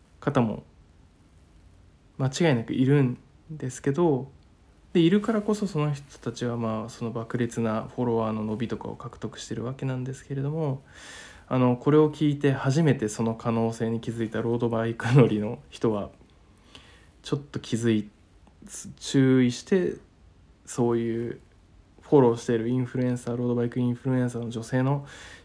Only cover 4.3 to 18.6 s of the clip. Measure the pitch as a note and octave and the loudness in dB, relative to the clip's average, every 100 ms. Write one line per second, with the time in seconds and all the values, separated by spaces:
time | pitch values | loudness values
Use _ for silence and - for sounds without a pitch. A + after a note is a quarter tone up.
4.3 | - _ _ _ _ _ F3+ E3 G#3 G#3 | -16 _ _ _ _ _ 4 6 4 2
5.3 | G#3+ G#3 G#3 G3 D3+ D3 C#3 - - - | -2 0 -2 -2 -2 -2 -2 -8 -12 -10
6.3 | - B2 A#2+ A2+ A2 A2+ - A#2 A2+ A2+ | -6 -4 -2 -4 -4 -8 -8 -6 -6 -6
7.3 | A#2 A#2 - A2+ A2 A#2+ - A#2+ A2+ A2 | -2 -2 -2 -2 -2 -4 -4 0 0 0
8.3 | A2 G#2+ G#2+ A2 A2 - - - - A2+ | -2 -4 -4 -4 -6 -8 -10 -12 -10 -12
9.3 | - - A2+ A#2 C3 C3+ C3 C3 C3 - | -10 -10 -8 -8 -6 -6 -4 -6 -10 -8
10.3 | C#3 C#3 D#3+ D3+ C3 - - - - - | -6 -4 -2 -4 -4 -10 -20 -20 -20 -20
11.3 | - - C3 B2+ B2 D3 D3+ D3+ D3+ D3+ | -18 -2 2 4 4 4 6 6 2 0
12.3 | C#3+ C#3+ C3+ C3+ C#3 D#3+ C#3 G#2+ - A2+ | 2 0 2 2 2 4 2 0 -2 -2
13.3 | A2+ A#2+ A2+ A2+ A2+ A2+ A2+ A#2 A#2 A2 | -2 -2 0 0 -2 -4 -4 -6 -6 -4
14.3 | A#2 A#2 A#2+ A#2+ A2+ A#2 A#2 A#2 C3+ A2 | -2 -2 0 0 0 -2 -2 4 6 6
15.3 | G#2+ G#2 A#2+ - - A#2+ G#2+ D#2 - - | 4 -4 -8 -14 -2 0 0 -4 -12 -20
16.3 | _ _ _ _ - - - - _ - | _ _ _ _ -20 -20 -20 -20 _ -6
17.3 | C#3 - - - A#2 A#2 A2 G#2 _ _ | -6 -6 -12 -6 -2 2 2 0 _ _
18.3 | _ - - | _ -20 -20